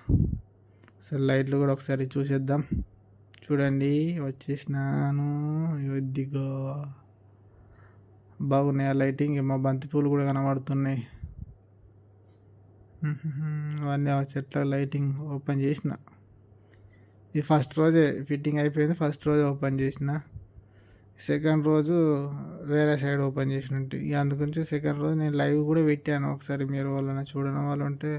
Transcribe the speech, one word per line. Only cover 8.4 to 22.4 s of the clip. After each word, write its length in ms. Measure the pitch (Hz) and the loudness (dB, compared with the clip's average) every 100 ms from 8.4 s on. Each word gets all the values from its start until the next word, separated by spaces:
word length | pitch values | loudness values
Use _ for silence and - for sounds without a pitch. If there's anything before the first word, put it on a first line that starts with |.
బాగున్నాయి 500 | 143 139 143 139 139 | 2 4 4 2 2
ఆ 20 | |
లైటింగ్. 480 | 135 135 135 147 147 | 2 2 2 0 0
మా 160 | 135 135 | 0 0
బంతిపూలు 520 | 135 131 135 147 143 | 0 0 -2 0 2
కూడా 160 | 143 | 2
కనబడుతున్నాయి. 760 | 139 135 135 135 131 139 135 135 - - - - - - - _ - - - - - _ - - - - - - 156 147 160 139 156 151 151 151 | 2 0 0 0 0 0 0 -2 -6 -12 -16 -14 -16 -18 -20 _ -20 -20 -20 -20 -20 _ -20 -20 -20 -20 -20 -6 -4 -4 -6 -4 -4 -4 -6 -4
అవన్నీ 300 | 143 143 143 | -2 0 2
ఆ 120 | 139 | 2
చెట్ల 400 | 139 139 135 143 | 0 -4 -4 -2
లైటింగ్ 560 | 139 139 139 143 143 139 | 0 0 0 0 -2 -2
ఓపెన్ 400 | 151 139 139 139 | -4 -6 -2 0
చేసిన. 320 | 135 147 151 - - - - - - - - - - - - - - | 0 0 -4 -6 -12 -20 -20 -20 -20 -20 -20 -20 -20 -20 -20 -20 -6
ఇది 60 | 151 | -4
ఫస్ట్ 380 | 147 151 - - | 4 4 4 4
రోజే 440 | 160 165 147 - | 6 6 4 2
ఫిట్టింగ్ 360 | 139 147 147 147 | -4 -2 0 0
అయిపోయింది, 360 | 147 151 151 | 2 2 0
ఫస్ట్ 320 | 175 151 151 151 | 2 0 0 2
రోజే 160 | 147 | 4
ఓపెన్ 380 | 143 139 139 135 | 4 2 0 0
చేసిన. 400 | 135 135 139 147 - - - - - - - - - - | 0 -2 -4 -4 -6 -16 -20 -20 -20 -20 -20 -20 -20 -12
సెకండ్ 460 | - 147 156 156 151 | -2 0 4 4 4
రోజు 300 | 156 151 175 160 143 143 143 | 4 4 4 4 2 0 -6